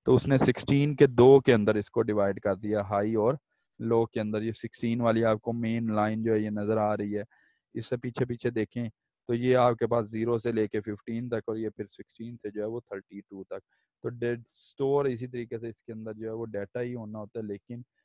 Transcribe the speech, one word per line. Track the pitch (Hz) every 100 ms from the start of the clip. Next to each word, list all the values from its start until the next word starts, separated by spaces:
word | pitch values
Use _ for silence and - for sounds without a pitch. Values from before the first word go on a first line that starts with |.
| -
तो |
उसने | 127 - 135
सिक्सटीन | - 120 - 143 143
के | 135 143
दो | 120 123 139
के | 135
अंदर | 117 104 107
इसको | 101 -
डिवाइड | 113 107 101 98
कर | 104 95
दिया, | 107 104
हाई | 98 101 107
और | 110 107 143 _ _ _ -
लो | 113 117 113
के | 113
अंदर। | 107 107
ये | 110
सिक्सटीन | 110 117 - 117 117
वाली | 117 113
आपको | 113 107 -
मेन | 117 113 113 113
लाइन | 107 107 110
जो | 110
है | 107
ये | 107
नज़र | 104 104 110
आ | 107
रही | 104 104
है, | 104 101 _ _ _ _
इससे | - - 120
पीछे | 123 -
पीछे | 123 120 131
देखें | 117 107 120 117 - _ _ -
तो |
ये | 120 123
आपके | 127 123 117 113
पास | 117 107
ज़ीरो | 113 113 117
से | 120
लेके | 113 107 110
फ़िफ़्टीन | 104 104 - 117 123
तक | 113 110
और | 110
ये | 110
फिर | 104 104
सिक्सटीन | - - - 113 120
से | 107
जो | 104
है | 104
वो | 117
थर्टी | - 98 - 101
टू | - 98
तक। | 95 98 - _ _ _
तो | 120
डे-, | 120 120 120 120
स्टोर | - - - 139 143 139
इसी | 120 123
तरीके | 123 113 117
से | 117
इसके | 110 -
अंदर | 110 110
जो | 107 110
है |
वो | 110
डेटा | 117 104 101 120
ही | 123
होना | 123 110 110
होता | 104 117
है, | 107
लेकिन | 101 - 120 120 _